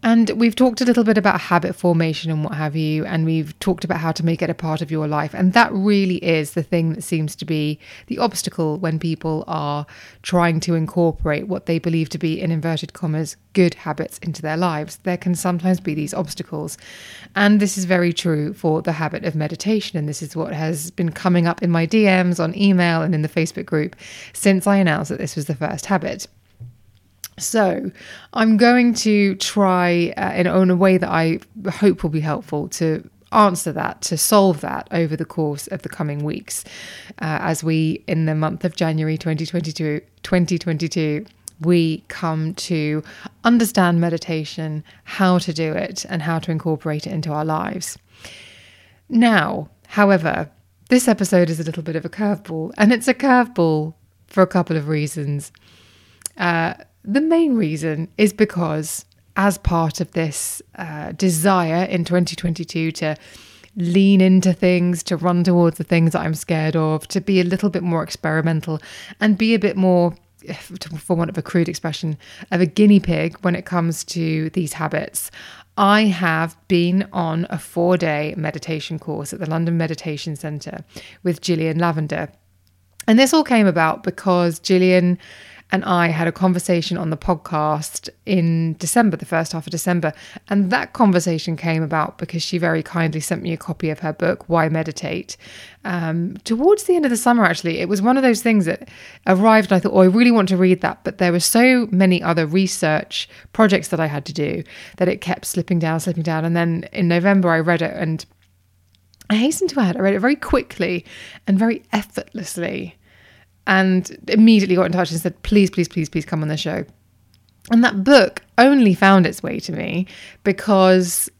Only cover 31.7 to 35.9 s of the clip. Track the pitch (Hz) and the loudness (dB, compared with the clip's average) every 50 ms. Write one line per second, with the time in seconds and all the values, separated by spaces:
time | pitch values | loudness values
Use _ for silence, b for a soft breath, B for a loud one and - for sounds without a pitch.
31.7 | - - 208 202 180 175 - 165 147 160 151 160 147 - - - - 147 - - | -4 2 2 2 2 2 -2 -4 -2 -2 -2 -2 -4 -6 -6 -8 -8 -6 -6 -8
32.7 | - - 170 160 156 - - - _ _ _ _ - 220 214 202 180 - - 170 | -6 -4 -2 -2 -2 -4 -8 -14 _ _ _ _ 2 4 4 4 2 0 -6 -6
33.7 | 147 - - - - - - - 175 151 - - 226 208 196 190 175 143 - - | -6 -4 -4 -6 -6 -6 -8 -6 -4 -2 0 2 4 4 4 4 2 0 -4 -8
34.7 | - - - - - 170 165 156 156 156 165 - - - 156 147 147 139 - - | -8 -8 -10 -6 -2 -2 -2 -2 -2 -6 -8 -8 -4 -4 -4 -4 -4 -6 -10 -10
35.7 | 190 185 - 165 | -10 -10 -10 -12